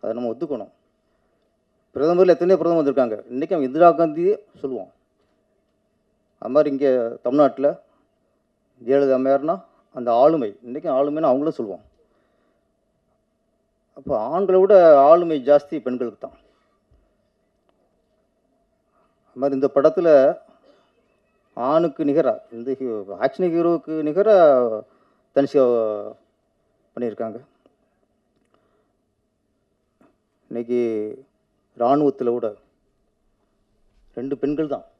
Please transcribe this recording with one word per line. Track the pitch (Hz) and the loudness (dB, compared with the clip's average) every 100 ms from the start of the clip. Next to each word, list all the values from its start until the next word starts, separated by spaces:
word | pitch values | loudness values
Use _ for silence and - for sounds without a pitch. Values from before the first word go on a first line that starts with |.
அதை | 101 | -8
நம்ம | 113 120 | -8 -8
ஒத்துக்கணும். | 113 160 131 98 _ _ _ _ _ _ _ _ _ _ _ _ | -8 -8 -10 -12 _ _ _ _ _ _ _ _ _ _ _ _
பிரதமர்ல | - 151 175 185 | -4 0 2 4
எத்தனையோ | 170 175 180 | 4 2 0
பிரதமர் | 165 165 | 2 0
வந்திருக்காங்க, | 143 135 123 107 113 | 0 0 -2 -4 -10
இன்றைக்கி | 123 160 | -10 -6
நம்ம | 175 131 | -4 -4
இந்திரா | 139 175 | 4 4
காந்தியே | 165 165 151 175 214 _ _ | 4 -2 -2 -2 -2 _ _
சொல்லுவோம். | 135 120 90 _ _ _ _ _ _ _ _ _ _ _ _ _ _ _ | -12 -12 -14 _ _ _ _ _ _ _ _ _ _ _ _ _ _ _
அது | 110 | -2
மாதிரி | 139 147 | 0 0
இங்கே | 139 139 127 117 120 | 0 0 0 -2 -6
தமிழ்நாட்டுல | 120 139 143 - 139 - _ _ _ _ _ _ _ _ _ _ 117 | -4 2 0 2 -4 -4 _ _ _ _ _ _ _ _ _ _ -2
ஜெயலலிதா | 139 139 131 | 0 0 0
அம்மையார்னா | 131 139 151 190 - _ _ | 0 -2 -2 -6 -8 _ _
அந்த | 123 120 | -10 -4
ஆளுமை, | 117 143 160 110 101 | 2 2 2 -6 -10
இன்றைக்கும் | 120 131 170 | -16 -12 -4
ஆளுமைன்னு | 131 143 151 160 | -2 -2 -2 -2
அவங்களும் | 127 151 - | 0 -2 -8
சொல்லுவோம். | 113 85 _ _ _ _ _ _ _ _ _ _ _ _ _ _ _ _ _ _ _ _ _ - | -12 -12 _ _ _ _ _ _ _ _ _ _ _ _ _ _ _ _ _ _ _ _ _ -20
அப்போ | - 123 | -6 -6
ஆண்களை | 110 165 196 185 | -4 -4 0 2
விட | 190 202 170 143 | 6 8 8 8
ஆளுமை | 139 170 170 156 123 | 8 6 4 -4 2
ஜாஸ்தி | 147 - 156 | 2 2 -10
பெண்களுக்கு | 123 123 120 - | -8 -6 -8 -10
தான். | - - _ _ _ _ _ _ _ _ _ _ _ _ _ _ _ _ _ _ _ _ _ _ _ _ _ _ _ _ _ | -20 -20 _ _ _ _ _ _ _ _ _ _ _ _ _ _ _ _ _ _ _ _ _ _ _ _ _ _ _ _ _
அது | 127 | -8
மாதிரி | 139 135 | -6 -2
இந்த | 135 | -2
படத்துல | - 151 160 170 147 139 175 _ _ _ _ _ _ _ _ _ _ _ | 2 2 2 4 4 4 0 _ _ _ _ _ _ _ _ _ _ _
ஆணுக்கு | - 123 156 277 277 | -8 -2 0 0 -2
நிகரா, | 147 143 135 107 - | -2 0 0 -2 -10
இந்த | 117 120 | -14 -8
ஹீ-, | 131 131 110 98 95 | -8 -6 -8 -10 -6
ஆக்ஷன் | 120 - 185 165 | -6 -2 -4 0
ஹீரோவுக்கு | 170 170 - 156 | -2 -2 -4 -8
நிகரா | 151 156 208 202 160 131 120 107 - _ _ _ _ | -4 -2 4 6 6 4 2 -4 -12 _ _ _ _
தனுஷா | - 139 143 127 120 110 104 104 110 _ _ _ _ _ _ _ - | -2 0 2 2 2 -2 -6 -10 -18 _ _ _ _ _ _ _ -8
பண்ணியிருக்காங்க. | 120 104 113 113 131 _ _ _ _ _ _ _ _ _ _ _ _ _ _ _ _ _ _ _ _ _ _ _ _ _ _ _ _ _ _ | -8 -8 -10 -12 -20 _ _ _ _ _ _ _ _ _ _ _ _ _ _ _ _ _ _ _ _ _ _ _ _ _ _ _ _ _ _
இன்னைக்கு | 117 117 123 117 110 107 - - _ _ _ _ _ | -12 -6 -4 -4 -6 -8 -12 -20 _ _ _ _ _
இராணுவத்துல | 120 143 147 - 120 | 0 2 0 -2 -4
கூட | 120 113 104 _ _ _ _ _ _ _ _ _ _ _ _ _ _ _ | -4 -6 -10 _ _ _ _ _ _ _ _ _ _ _ _ _ _ _
ரெண்டு | - 131 135 | -14 -10 -6
பெண்கள் | 135 147 156 | -6 -4 -6
தான். | 131 - _ | -8 -12 _